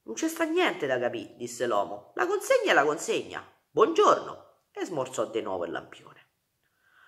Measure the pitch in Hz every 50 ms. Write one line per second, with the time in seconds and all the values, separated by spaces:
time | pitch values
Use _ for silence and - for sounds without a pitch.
0 | _ - 226 - 320 320 320 339 330 311 320 359 339 240 - - 151 131 127 123
1 | 120 120 123 110 101 - - - 120 117 - - 127 120 110 101 98 - 101 -
2 | - - - - - 339 415 381 - - 523 494 440 294 185 151 139 151 151 147
3 | - 226 202 143 107 87 90 - - - _ _ _ _ - 147 220 311 320 381
4 | 415 - - - - - - - - - _ _ _ _ - 415 359 208 175 139
5 | 127 - - 127 110 104 - 110 104 101 92 90 85 82 71 65 - - - -
6 | - - - - - _ _ _ _ _ _ _ _ _ _ _ _ _ _ _
7 | -